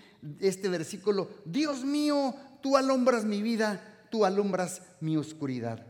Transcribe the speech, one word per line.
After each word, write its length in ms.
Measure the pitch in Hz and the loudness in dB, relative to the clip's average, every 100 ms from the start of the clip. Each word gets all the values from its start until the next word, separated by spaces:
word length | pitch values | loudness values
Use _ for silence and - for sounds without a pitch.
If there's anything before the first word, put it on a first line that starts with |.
| - - 151 147 | -20 -18 -16 -2
este 260 | 190 185 196 | 0 0 -2
versículo: 640 | 175 151 208 208 196 175 - 160 | -2 -4 -2 0 0 -2 -8 -6
"Dios 400 | 240 302 269 269 | -2 -2 -2 -2
mío, 500 | 294 294 285 269 - - - | 0 2 2 0 -4 -14 -8
tú 160 | 269 269 | 2 4
alumbras 480 | 269 262 247 240 214 | 4 4 4 2 0
mi 160 | 208 | -2
vida, 680 | 220 226 214 185 - - - | 0 0 0 -2 -10 -20 -6
tú 160 | 226 190 | 2 2
alumbras 560 | 196 202 180 180 - - - | 4 0 0 -2 -6 -16 -8
mi 180 | 160 156 | -2 -2
oscuridad". 680 | 139 - 139 127 117 110 - | -2 -6 -6 -4 -6 -8 -12